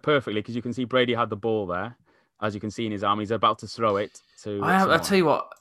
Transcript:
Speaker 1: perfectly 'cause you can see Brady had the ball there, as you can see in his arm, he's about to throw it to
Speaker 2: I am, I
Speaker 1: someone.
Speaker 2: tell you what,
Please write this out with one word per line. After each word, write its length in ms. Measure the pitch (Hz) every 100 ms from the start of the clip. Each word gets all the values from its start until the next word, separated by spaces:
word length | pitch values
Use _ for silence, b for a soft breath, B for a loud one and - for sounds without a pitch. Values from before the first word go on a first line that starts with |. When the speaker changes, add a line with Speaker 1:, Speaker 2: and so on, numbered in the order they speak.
Speaker 1:
perfectly 400 | - 143 - 107
'cause 140 | 104 117
you 40 |
can 120 | 123
see 100 | 120
Brady 300 | 120 127 123
had 160 | 117 113
the 80 | 107
ball 300 | 113 110 95
there, 280 | 87 110 - _ _ _ -
as 120 | 107
you 60 | 101
can 120 | 107
see 140 | 107 110
in 60 |
his 120 | 104
arm, 160 | 101 104
he's 120 | 104
about 280 | 110 113 110
to 80 | 107
throw 300 | - 113 98
it 220 | 107 - _ -
to 180 | 107 101
Speaker 2:
I 100 | 156
am, 60 | 190
I 0 |
Speaker 1:
someone. 180 | 190 165
Speaker 2:
tell 160 | - 196
you 80 | 160
what, 280 | 117 - -